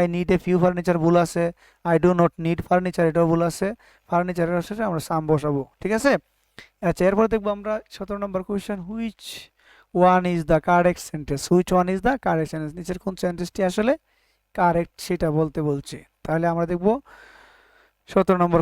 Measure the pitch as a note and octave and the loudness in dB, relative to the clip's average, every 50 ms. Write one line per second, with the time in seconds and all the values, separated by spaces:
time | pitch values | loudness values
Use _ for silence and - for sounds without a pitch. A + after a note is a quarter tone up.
0 | F3+ F3 E3+ F3 F3 E3 F#3 E3+ - F3 F3+ F3+ F3 F3+ F3+ F3 E3+ F3+ F3 E3+ | 2 2 0 -2 0 2 0 0 2 0 2 4 4 2 2 0 0 0 0 2
1 | D#3+ E3+ F3 F3 E3+ E3 - E3+ E3+ E3+ - - _ _ _ _ _ E3+ E3+ D#3+ | 4 4 4 4 2 2 0 -2 -2 -4 -4 -8 _ _ _ _ _ 0 2 4
2 | D#3+ F3+ F3+ F3 E3+ D#3+ - - E3 E3 E3+ E3 - - F3 F3+ F3+ F#3 - - | 4 4 4 4 4 2 2 -2 -2 -2 -2 -2 0 0 0 0 0 -2 0 2
3 | E3+ E3 D3+ E3+ E3+ E3 E3 E3 E3+ E3+ - - F#3+ G3 A#3 - _ _ _ _ | 0 2 4 2 2 2 2 2 0 -2 -2 -2 -4 -4 -6 -8 _ _ _ _
4 | _ _ F3+ F3 F3+ F#3 F3+ F3 E3 E3 F3 F3 E3+ - G#3 G#3+ A3 G#3 F3 D#3 | _ _ -2 0 0 -2 -2 -2 -2 0 0 -2 -4 -4 -6 -6 -4 -4 -4 -4
5 | - - E3+ D#3+ D#3 D3+ D#3 D3 C#3+ D3+ D3 C#3 C3 - _ _ - F#3 G#3+ A3+ | -4 -4 -4 -4 0 0 0 0 0 -2 -4 -4 -4 -8 _ _ -6 -4 -4 0
6 | A3+ C#4 A#3+ D#3+ - _ _ _ _ _ _ - - _ _ _ - F3 E3 - | 2 2 0 0 -2 _ _ _ _ _ _ -20 -20 _ _ _ -2 -2 0 2
7 | F3+ F#3+ G3+ G3+ A3 G#3+ A3+ A3 G3+ G#3 G3+ G3+ G3 G#3+ G#3+ A3 - _ - - | 2 2 4 2 2 0 0 -2 -2 -4 -6 -6 -6 -8 -8 -8 -8 _ -14 -14
8 | G3+ F#3+ G3+ G3+ G3+ G3+ F#3+ F#3 F#3 - G#3 G3 - - G#3 G3 F3 F3+ G#3+ A3+ | -10 -10 -8 -8 -8 -6 -6 -8 -6 -4 -6 -6 -6 -6 -10 -10 -10 -10 -10 -8
9 | A3+ A3+ - _ - - - - - - _ _ _ _ _ _ _ _ - F3 | -8 -8 -10 _ -18 -18 -18 -18 -18 -20 _ _ _ _ _ _ _ _ 0 4
10 | F3+ F3+ F#3 F#3 F3+ F3+ F3 E3+ D#3 D3 E3 D#3 - - F3+ F3 F3 F3+ E3+ - | 4 6 6 4 2 0 -2 -2 0 2 2 2 2 2 2 4 4 2 0 0
11 | - - - D#3 C#3+ - C#3+ C#3 - - F3 F3+ F3+ - F#3 F3+ F3+ F3+ F#3 F#3+ | -8 -12 -10 -10 -6 -6 -6 -6 0 2 2 2 4 4 2 0 0 0 -2 -2
12 | F#3 A#3+ C#4 C4 - F#3 E3+ D#3+ D#3+ D3+ - D#3 D#3 D3+ D3+ F3+ E3 - F3+ F3+ | 0 -2 -2 0 -2 -2 -2 0 -2 -4 -6 -8 -8 -8 -10 -12 -10 -10 -10 -6
13 | - G3 F#3 - - F3+ F3 E3+ F3+ F3 - - F#3+ F3+ F3+ - G#3+ A#3+ D4 - | -6 -8 -8 -4 -4 -6 -4 -4 -8 -8 -4 -2 -2 -2 0 0 0 0 -2 -2
14 | _ _ _ _ _ _ _ _ _ _ _ - F#3 F3 E3 E3+ E3+ - _ - | _ _ _ _ _ _ _ _ _ _ _ 0 2 2 2 2 -2 -4 _ -16
15 | - - F3+ E3+ F3 D#3+ D3 D#3 D#3+ D#3 - D#3+ D3+ D3 C#3+ C#3 - - D3+ - | -6 -6 -4 -2 -2 0 0 0 0 0 -2 -4 -2 -2 -2 -4 -6 -10 -16 -16
16 | - _ _ _ _ - D#3 E3 E3 E3+ E3 E3+ E3+ E3 F3+ F3 F3+ G#3 A3+ C#4+ | -18 _ _ _ _ -4 -2 0 0 0 0 0 -2 -2 -4 0 0 0 0 0
17 | - _ - - - - - - - _ _ _ _ _ _ _ _ _ _ _ | -4 _ -20 -20 -20 -20 -20 -20 -20 _ _ _ _ _ _ _ _ _ _ _
18 | _ - - G3 F#3 - F#3+ F3+ F3 F3 E3+ E3 | _ -2 0 0 2 4 2 2 4 2 4 2